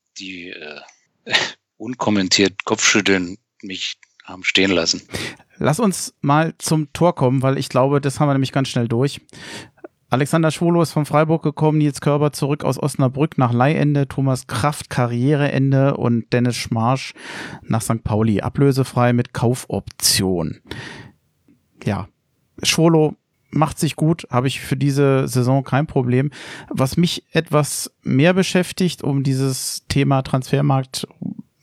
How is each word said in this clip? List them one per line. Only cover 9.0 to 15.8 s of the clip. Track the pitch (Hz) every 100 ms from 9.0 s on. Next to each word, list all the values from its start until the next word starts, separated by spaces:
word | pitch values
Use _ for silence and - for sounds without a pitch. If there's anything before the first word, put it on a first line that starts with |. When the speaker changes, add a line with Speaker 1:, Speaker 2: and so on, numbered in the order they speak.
| 139 - _ - - - - _ - _ -
Speaker 2:
Alexander | 123 143 165 160
Schwolo | - 170 170
ist | 160
von | 156 147
Freiburg | 147 160 165
gekommen, | 156 - 156 151
Nils | 147 -
Körber | 147 147 147
zurück | - 139 147
aus | - 127
Osnabrück | 147 - 131 135 160 -
nach | 120
Leihende, | 120 139 139 147 143 139
Thomas | - 135 123 -
Kraft | 117 147 - -
Karriereende | - 120 120 131 143 143 131 135 135